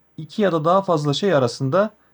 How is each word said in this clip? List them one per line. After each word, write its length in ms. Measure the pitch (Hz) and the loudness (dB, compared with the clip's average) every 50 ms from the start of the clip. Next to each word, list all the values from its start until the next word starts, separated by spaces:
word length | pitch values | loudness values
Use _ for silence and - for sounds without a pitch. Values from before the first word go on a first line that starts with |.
| _ _ _ | _ _ _
iki 240 | - 160 - - - | -16 -16 -8 -4 -2
ya 100 | - 165 | 0 0
da 140 | 165 160 151 | 0 0 2
daha 160 | 170 180 196 | 2 2 2
fazla 320 | 190 190 175 156 147 147 139 | 2 0 0 0 0 -2 -2
şey 220 | - 202 196 165 | 0 0 2 2
arasında 540 | 139 127 117 - - 135 131 151 185 208 220 - _ _ _ | 2 2 0 -2 -4 -4 0 0 0 0 -2 -4 _ _ _